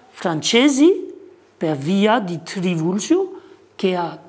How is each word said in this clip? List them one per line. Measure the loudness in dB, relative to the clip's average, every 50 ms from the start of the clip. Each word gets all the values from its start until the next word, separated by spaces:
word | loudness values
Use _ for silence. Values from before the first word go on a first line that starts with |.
| -20 _
francesi | -16 -8 -4 -4 -4 -2 -2 0 2 4 4 4 4 6 6 4 4 2 -2 -10 -14 -18 -20 -20 -20 _ _ _ _
per | _ -4 -4 -2
via | -2 -2 -2 0 2 4 4 2 2
di | 0 -2 -6 -8
Trivulzio, | -8 -8 -6 -4 -2 -2 -2 0 -2 -2 -2 -2 0 0 0 0 0 -4 -8 -14 -20 -20 -20 _ _ _ _
che | -4 -2 -2 0
ha | -2 -4 -6 -8 -12 -18